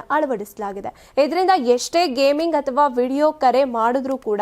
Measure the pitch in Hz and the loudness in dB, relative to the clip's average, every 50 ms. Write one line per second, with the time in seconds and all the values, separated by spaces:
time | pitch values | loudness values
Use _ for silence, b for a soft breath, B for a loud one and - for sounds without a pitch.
0 | 226 - 269 311 302 269 247 196 214 - - - 208 196 190 202 - - - - | -6 -4 -2 -2 -2 -2 -4 -6 -8 -12 -12 -10 -10 -10 -10 -10 -12 -12 -14 -16
1 | - - - 262 294 262 320 359 381 370 370 339 233 247 240 247 - - - 339 | -16 -6 0 0 0 0 2 0 2 2 2 2 2 2 0 0 0 -2 0 0
2 | 359 285 240 277 269 277 285 302 330 339 311 285 277 277 240 285 294 277 240 247 | 0 0 0 2 2 2 2 2 0 -2 -2 -2 -2 -2 0 2 2 2 2 0
3 | 247 254 269 285 302 311 302 311 277 247 233 262 277 262 233 226 220 233 247 277 | -2 0 0 0 0 0 0 2 0 2 2 2 0 0 0 0 0 0 0 0
4 | 254 269 269 254 - 220 208 202 | -2 -4 -6 -6 -4 -4 -2 0